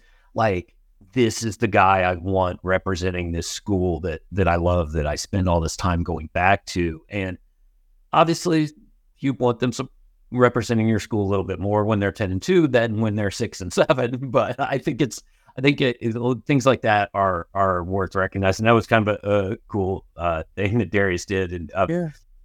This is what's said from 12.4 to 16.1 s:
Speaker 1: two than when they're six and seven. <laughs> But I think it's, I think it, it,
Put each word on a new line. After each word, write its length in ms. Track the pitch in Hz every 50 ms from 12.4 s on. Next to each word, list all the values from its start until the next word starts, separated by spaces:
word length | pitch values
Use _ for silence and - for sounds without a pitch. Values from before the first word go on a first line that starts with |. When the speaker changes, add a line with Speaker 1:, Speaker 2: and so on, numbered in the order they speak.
Speaker 1:
two 240 | - - 190 180 160
than 360 | 135 123 117 117 117 107 107
when 140 | 113 107 101
they're 160 | 107 104 95
six 280 | - - 117 110 - -
and 140 | 95 92 -
seven. 560 | - - - 135 127 123 117 131 123 139 127
<laughs> 20 |
But 260 | 110 131 107 92 123
I 200 | - 139 110 139
think 240 | 127 - 165 131 107
it's, 200 | 147 113 - - - _ _ _ _ - _
I 40 | -
think 200 | 131 147 143 -
it, 160 | 143 127 - -
it, 160 | - 117